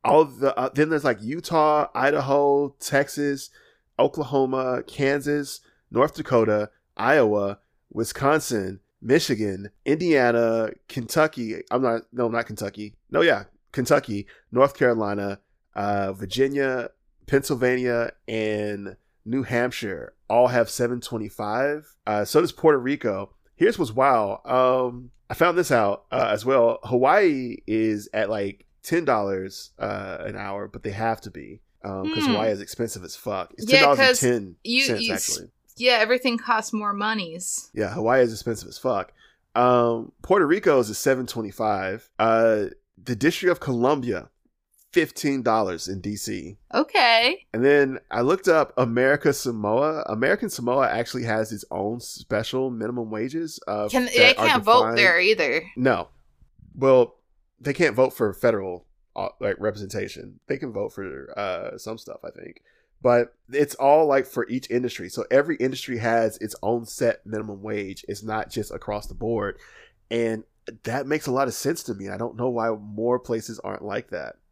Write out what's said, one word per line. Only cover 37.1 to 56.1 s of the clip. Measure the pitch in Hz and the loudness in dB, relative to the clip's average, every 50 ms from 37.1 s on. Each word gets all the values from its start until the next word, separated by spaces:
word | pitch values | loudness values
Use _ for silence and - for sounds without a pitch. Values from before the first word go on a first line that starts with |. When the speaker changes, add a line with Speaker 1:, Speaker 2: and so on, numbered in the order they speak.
| 220 208 185 165 160 175 180 - - - - _ - | -2 -4 -6 -8 -10 -12 -10 -8 -10 -10 -10 _ -6
Speaker 1:
Yeah, | - 107 95 104 | -4 -4 -4 -4
Hawaii | - 110 113 127 131 | -2 2 4 6 6
is | 123 117 | 6 4
expensive | 110 104 - 120 113 95 - - | 2 -6 -6 -6 -6 -6 -8 -16
as | - - | -18 -6
fuck. | - 131 117 98 92 - _ _ _ _ _ _ _ _ _ | -4 -2 -2 -2 -4 -6 _ _ _ _ _ _ _ _ _
Um, | 117 123 123 123 123 120 117 117 113 - - _ _ | 4 4 6 6 6 4 2 0 -2 -6 -10 _ _
Puerto | - - 185 202 170 | 0 2 4 4 4
Rico | 143 170 208 - 180 147 131 | 4 2 2 4 4 4 4
is | 120 107 | 4 2
a | 107 | -4
seven | - - 135 135 127 127 | -2 2 2 2 2 0
twenty-five. | 120 - 120 110 101 98 - 110 107 104 95 95 95 98 117 _ _ _ - | -6 -6 -8 -8 -8 -6 -2 0 0 0 0 -2 -6 -6 -8 _ _ _ 0
Uh, | 107 113 113 113 113 113 110 107 101 - - _ _ _ _ _ | 2 4 4 6 6 4 4 2 0 -4 -8 _ _ _ _ _
the | 95 127 123 | -8 -6 -4
District | 101 127 160 170 - 190 180 | 2 2 0 0 2 0 0
of | 170 - | 0 0
Columbia, | - 143 127 117 120 131 151 143 123 120 101 90 - _ _ _ _ _ _ _ _ _ _ _ _ _ | -2 -4 0 2 2 2 2 2 0 -4 -6 -6 -6 _ _ _ _ _ _ _ _ _ _ _ _ _
fifteen | - 170 156 147 - - - 147 139 135 | 0 0 0 0 -4 -4 -2 -2 -2 0
dollars | 117 117 110 110 104 95 90 80 - 90 | 2 2 2 2 2 0 -4 -6 -8 -8
in | 98 95 | -10 -8
D | 85 101 107 | -6 -8 -8
C. | 104 - - 104 95 69 85 104 _ _ _ | -8 -8 -8 -8 -8 -10 -14 -18 _ _ _
Speaker 2:
Okay. | - - 311 - - 392 269 233 233 226 233 254 359 392 _ _ | -2 -2 -2 0 2 2 4 4 4 4 2 0 -2 -4 _ _
Speaker 1:
And | - - - | -4 2 4
then | 139 143 143 139 135 131 - _ _ | 4 6 6 4 2 -2 -10 _ _
I | - 113 | -4 -2
looked | 120 139 180 185 - | 2 2 0 2 2
up | 185 165 160 143 - - | 4 4 4 2 0 0
America | - 131 117 117 123 131 131 147 - - 156 | -2 0 0 2 2 2 2 2 2 2 0
Samoa. | 143 - - 127 117 107 104 104 110 123 143 156 156 151 - | 0 0 -4 -6 -6 -4 -2 0 2 2 0 0 -2 -4 -6
American | - 104 110 123 139 202 - - 196 | -6 -2 0 2 2 2 0 -2 -8
Samoa | - - 117 120 123 139 131 - | -8 -4 -2 0 2 2 2 2
actually | - 113 120 - - 127 120 | 0 -2 -4 -4 -6 -6 -4
has | 117 110 110 110 107 | -2 -2 -2 -2 -4
its | 117 95 - _ | -6 -12 -10 _
own | - 92 98 107 117 120 | -6 -4 -4 -4 -6 -8
special | - - - - - _ 110 107 113 - - 131 131 135 | -10 -14 -16 -16 -8 _ -4 -2 -2 -2 -4 -4 -4 -4
minimum | 123 110 110 113 123 123 117 110 | -4 -6 -6 -6 -6 -6 -6 -6
wages, | 110 107 113 127 139 165 165 160 - - - | -6 -6 -6 -6 -6 -8 -8 -8 -12 -12 -8
uh, | - 101 107 104 104 | -6 -4 -2 -2 0
Speaker 2:
Can, | 226 254 247 | 0 -2 -2
Speaker 1:
that | 240 - | 2 4
Speaker 2:
they | 240 247 247 254 | 6 6 6 6
Speaker 1:
are | - 233 | 4 2
Speaker 2:
can't | 220 277 247 196 | 2 2 2 4
vote | 214 233 254 | 6 6 6
Speaker 1:
defined | 220 226 233 208 | 6 4 2 4
Speaker 2:
there | 202 185 170 170 | 4 4 4 4
either. | 180 202 220 170 160 135 123 160 165 - - | 2 2 2 2 0 -2 -2 -4 -4 -6 -6
Speaker 1:
No. | - 127 135 113 87 85 _ | 0 2 2 2 2 -2 _